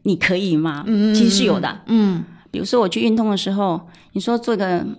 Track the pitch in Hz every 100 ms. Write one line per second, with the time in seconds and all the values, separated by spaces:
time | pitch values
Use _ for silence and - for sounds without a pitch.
0 | 202 175 - 185 202 156 160 147 208 214
1 | 214 214 226 196 226 165 147 - - 226
2 | 202 170 165 - - - 190 247 190 226
3 | 233 226 220 196 202 196 196 170 - -
4 | - 196 240 233 240 214 190 175 -